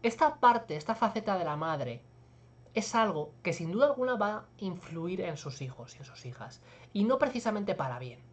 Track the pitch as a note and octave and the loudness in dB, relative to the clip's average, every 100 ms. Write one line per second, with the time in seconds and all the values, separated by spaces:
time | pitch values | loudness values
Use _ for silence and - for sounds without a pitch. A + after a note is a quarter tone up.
0 | A#3 - D#4 D4+ A#3+ A3+ - D3+ - G#3+ | -2 4 2 6 6 4 0 -6 -4 0
1 | A3 G#3+ G#3 F#3+ D#3+ D3 D#3+ D3+ A#2+ A#2 | 0 0 -2 -2 0 -2 -2 -2 -4 -8
2 | - - - - - - - - G#3 A#3 | -14 -20 -20 -20 -20 -20 -6 -4 0 2
3 | A3 D#3 D3+ - - D3 E3 G3 C#4+ C#4 | 2 2 -6 -4 -4 -2 -2 4 4 4
4 | B3+ A#3+ G#3 G#3+ - - G3 F3+ - E3 | 0 0 0 -2 -10 -8 -8 -8 -10 -8
5 | E3+ F#3 F3+ D3 D3 B2+ C3 B2+ B2 - | -4 -4 -4 -6 -10 -10 -10 -10 -16 -16
6 | C3+ - B2 - A2 - - - - G3+ | -18 -14 -14 -12 -14 -16 -20 -20 -6 0
7 | G#3+ C4 C#4 B3 A3+ G#3 G3 F3 C3+ B2 | 4 4 2 2 -2 0 -2 -2 -2 -4
8 | B2+ A#2 - | -8 -12 -20